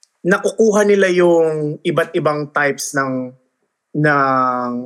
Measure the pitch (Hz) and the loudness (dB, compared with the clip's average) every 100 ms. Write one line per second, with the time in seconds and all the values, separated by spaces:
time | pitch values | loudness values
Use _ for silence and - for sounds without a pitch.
0 | _ _ 175 202 202 - 226 202 208 202 | _ _ -2 0 0 2 2 4 2 2
1 | 190 180 175 170 160 156 151 151 175 156 | 2 2 4 4 2 -2 -4 -4 -4 -2
2 | 165 175 151 147 147 147 143 139 - 143 | -2 -2 -2 -4 -4 -2 -2 -4 -6 -4
3 | 135 131 127 127 _ _ _ _ _ 151 | -4 -4 -8 -14 _ _ _ _ _ -2
4 | 151 143 135 131 127 123 123 120 | 0 2 2 2 0 -2 -6 -8